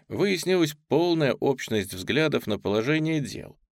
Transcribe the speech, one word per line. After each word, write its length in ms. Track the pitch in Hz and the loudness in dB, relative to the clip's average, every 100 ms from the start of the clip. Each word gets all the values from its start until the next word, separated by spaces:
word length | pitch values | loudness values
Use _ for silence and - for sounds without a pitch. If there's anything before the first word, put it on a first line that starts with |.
| - | -8
выяснилась 680 | 107 202 180 175 185 156 - - | -2 0 0 0 2 2 -2 0
полная 440 | 143 175 165 139 | 2 2 2 2
общность 600 | - 135 135 - 110 95 | 2 0 0 -2 -2 -2
взглядов 520 | 92 90 123 156 120 - | -6 -2 0 2 0 -2
на 120 | 101 | -4
положение 600 | 101 104 120 156 156 160 | 0 0 2 0 0 -2
дел 380 | 120 113 - - _ | -4 -8 -14 -20 _